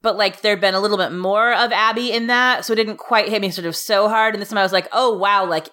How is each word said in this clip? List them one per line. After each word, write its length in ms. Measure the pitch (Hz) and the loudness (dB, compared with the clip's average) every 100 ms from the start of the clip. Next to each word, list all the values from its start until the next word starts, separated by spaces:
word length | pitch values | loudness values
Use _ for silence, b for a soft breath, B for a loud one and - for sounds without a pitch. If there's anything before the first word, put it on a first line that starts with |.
but, 140 | 226 196 | -2 0
like, 240 | 202 - | -2 0
there'd 180 | 214 202 | -2 2
been 140 | 190 | 2
a 60 | 190 | 2
little 180 | 208 202 | 0 0
bit 140 | 170 | -2
more 420 | 175 185 208 233 | -2 -2 2 2
of 180 | 226 233 | 2 2
Abby 400 | 208 220 226 247 | 2 2 0 -2
in 140 | 226 233 | -4 0
that, 380 | 247 254 247 - | 2 2 0 -2
so 80 | |
it 40 | 220 | -2
didn't 200 | 220 202 | -2 -6
quite 320 | - 226 202 | 0 0 2
hit 100 | 214 | -2
me 120 | 196 | -2
sort 160 | 185 170 | -4 -8
of 80 | 165 | -8
so 340 | - 202 208 | -2 2 2
hard. 240 | 220 220 | 2 0
And 80 | 208 | -2
this 80 | 202 | -4
time 80 | 214 | 0
I 60 | |
was 100 | 190 | 0
like, 140 | 185 180 | 0 0
"Oh, 240 | 220 254 202 | 0 0 2
wow, 300 | 196 202 185 | 2 2 2
like, 240 | 160 - | -2 -4